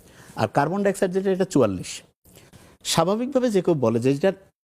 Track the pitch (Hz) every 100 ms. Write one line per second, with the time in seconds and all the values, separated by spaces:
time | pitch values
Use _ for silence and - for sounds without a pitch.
0 | - - - - 113 - 147 196 202 190
1 | 190 190 196 185 180 147 110 92 - -
2 | - _ _ - - - - _ - -
3 | 165 214 254 262 247 196 175 160 113 117
4 | 127 143 190 185 - _ _